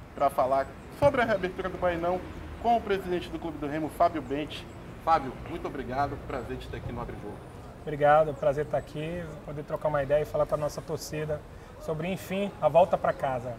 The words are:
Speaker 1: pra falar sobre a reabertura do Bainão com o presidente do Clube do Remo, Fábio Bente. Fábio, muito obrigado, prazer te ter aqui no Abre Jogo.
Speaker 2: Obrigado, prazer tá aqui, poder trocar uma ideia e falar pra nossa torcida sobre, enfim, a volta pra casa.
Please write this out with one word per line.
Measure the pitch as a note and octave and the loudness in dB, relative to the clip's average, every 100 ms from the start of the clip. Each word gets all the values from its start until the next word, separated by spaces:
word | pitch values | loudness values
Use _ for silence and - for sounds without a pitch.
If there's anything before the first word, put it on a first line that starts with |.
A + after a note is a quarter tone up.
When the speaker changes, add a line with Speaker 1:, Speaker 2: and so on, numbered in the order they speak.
| - | -12
Speaker 1:
pra | - C#3 | 0 2
falar | - C3 C3+ C3+ - - - | 2 2 2 0 -6 -14 2
sobre | C#4+ C4+ | 4 6
a | |
reabertura | A3+ G3+ F3+ F#3 F#3 | 2 2 0 -4 -6
do | F3+ | 0
Bainão | F3+ E3+ E3+ F3+ - - - - | 0 2 0 0 -4 -10 -12 -2
com | A3+ A#3 | 2 2
o | |
presidente | G#3 G3 F3+ F3 F3 | 2 -2 0 -2 -2
do | E3 | -6
Clube | E3 D3+ | -6 -6
do | C#3+ | -4
Remo, | D3+ D3+ | -2 -2
Fábio | - E3+ D#3+ | 4 2 2
Bente. | B2 C#3 E3+ - - - - - - | -4 -4 -4 -8 -12 -14 -14 -4 2
Fábio, | D#3+ C3 A#2 A#2 | 4 2 -8 -8
muito | E3+ F3 | -6 -6
obrigado, | C#3 A#2 B2+ C#3+ C3+ - | -6 -4 -2 -2 -2 -6
prazer | C#3 A2 B2+ | -6 -6 -8
te | - | -8
ter | A#2+ | -8
aqui | B2+ | -6
no | A#2+ | -6
Abre | A#2 G#2+ | -6 -8
Jogo. | G#2 G2 - - - - | -10 -12 -14 -16 -16 -12
Speaker 2:
Obrigado, | - D3 D3 D3+ D#3 | -6 4 8 8 8
prazer | C3+ D3+ C#3 D3 | 2 2 2 2
tá | C#3+ | 0
aqui, | - D3+ D#3 F3 E3 D#3 - | -2 -6 -6 -6 -8 -10 -10
poder | D3 | -10
trocar | D3 D#3 D#3 | -6 -2 0
uma | D3 | 2
ideia | C3+ D3 | 4 4
e | D3 | 4
falar | D3+ D3 | 2 2
pra | D3+ | 2
nossa | D3 D3 | 0 -4
torcida | - D#3 - D3+ D#3 D3+ - - - - | -6 -6 -4 -4 -2 -4 -6 -16 -16 -10
sobre, | - D#3+ F3 | -4 -2 -2
enfim, | F#3+ - F#3+ G3+ - | -4 -2 -2 -2 2
a | D3+ | 6
volta | C#3+ F#3 F#3 | 8 8 6
pra | F3 | 2
casa. | - C#3+ B2+ B2 | 0 0 -2 -4